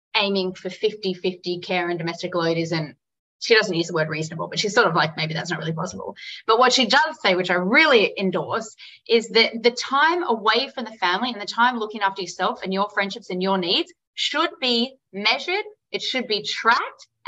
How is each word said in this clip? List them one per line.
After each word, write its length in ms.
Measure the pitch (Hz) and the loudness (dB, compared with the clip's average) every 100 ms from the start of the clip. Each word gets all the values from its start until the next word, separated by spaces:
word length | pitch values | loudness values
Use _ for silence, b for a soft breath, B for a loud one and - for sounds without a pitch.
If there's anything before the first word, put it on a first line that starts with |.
| _ 220 | _ -2
aiming 380 | 202 196 185 | 0 0 -2
for 160 | 185 190 | -4 -10
fifty 460 | - 214 208 190 180 | -2 -2 -2 -4 -4
fifty 420 | 185 180 175 175 | -4 -4 -6 -6
care 300 | - 185 175 | -2 -2 -2
and 80 | 170 | -2
domestic 380 | 165 170 175 175 | -4 -6 -4 0
load 220 | 165 165 | 0 0
isn't, 380 | 160 170 147 - _ _ _ _ | 0 -2 -4 -10 _ _ _ _
she 140 | - | 4
doesn't 220 | 220 196 165 | 4 4 0
use 120 | 170 | 0
the 60 | |
word 160 | 165 156 | 0 -2
reasonable, 380 | 151 156 - 170 | -2 -6 -8 -6
but 100 | 160 | -2
she's 160 | 214 | 0
sort 140 | 233 190 | 2 4
of 80 | 165 | 2
like, 220 | 156 - | 0 -2
"Maybe 160 | 156 | -4
that's 180 | 160 - | -4 -6
not 80 | 156 | -6
really 140 | 160 | -4
possible." 420 | 160 185 190 - 196 B B - | -6 -6 -8 -12 -14 B B 2
But 100 | 226 | 6
what 160 | 247 | 6
she 120 | 254 226 | 4 4
does 360 | 269 311 277 | 4 2 0
say, 140 | 202 185 | 0 2
which 160 | 180 | 2
I 40 | 180 | 0
really 600 | 185 277 320 240 185 - | 4 4 6 6 4 0
endorse, 580 | 190 170 127 - - - B B - | -2 -2 -2 -4 -6 -14 B B 0
is 200 | 226 202 | 2 4
that 320 | 208 226 233 | 2 2 2
the 100 | 240 | 0
time 520 | 240 - 277 311 359 | 0 0 2 2 2
away 460 | - 226 208 226 269 | 0 0 2 0 0
from 120 | - 226 | -6 -10
the 120 | - | -4
family 340 | 180 190 247 | 0 0 -2
and 80 | 202 | -6
the 60 | 202 | -6
time 320 | - 240 240 | 2 2 2
looking 240 | 214 220 | -4 -2
after 200 | 196 196 | -2 -2
yourself 400 | 175 - 190 233 | -8 -2 -2 -2
and 100 | - | -4
your 160 | 190 202 | -2 0
friendships 400 | - 196 208 - | -2 -4 -6 -8
and 140 | 180 | -2
your 140 | 190 190 | 0 0
needs 360 | 170 254 349 _ _ | 2 0 -2 _ _
should 360 | - - 285 339 - | -6 -4 0 -2 -2
be 360 | 254 233 262 - _ | 0 0 0 -6 _
measured, 540 | 190 214 262 - 392 440 - _ | -4 -2 -2 -2 -4 -4 -14 _
it 100 | - | -8
should 260 | - 262 214 | -4 -4 -2
be 160 | 208 | -4
tracked, 640 | - - 226 254 480 - - _ | -4 -2 2 2 0 -8 -20 _